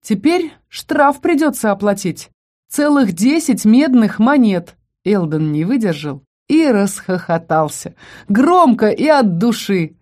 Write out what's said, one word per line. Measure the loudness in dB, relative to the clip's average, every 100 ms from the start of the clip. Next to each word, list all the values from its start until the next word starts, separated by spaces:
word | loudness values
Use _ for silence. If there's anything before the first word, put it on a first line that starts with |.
Теперь | -6 -2 0 -2 -4 _ _
штраф | -20 -6 0 2 0
придется | -2 0 0 -2 -4
оплатить. | -2 -2 -4 -6 -10 -16 _ _ _ _
Целых | -4 0 2 0
десять | 0 0 0 -2 0
медных | 4 4 4 2 0 0
монет". | 2 4 2 0 -6 _ _ _
Элден | -2 -2 0 -2 -2
не | -2
выдержал | -2 -2 -2 -4 -8 -12 _ _ _
и | 0 2
расхохотался. | 2 0 -4 -6 -6 -4 -6 -2 -2 -2 -6 -16 _ -20 -20 -2
Громко | 2 4 4 4 2 0
и | 0 2
от | 2 2 0
души. | -2 -2 -2 -2 -4 _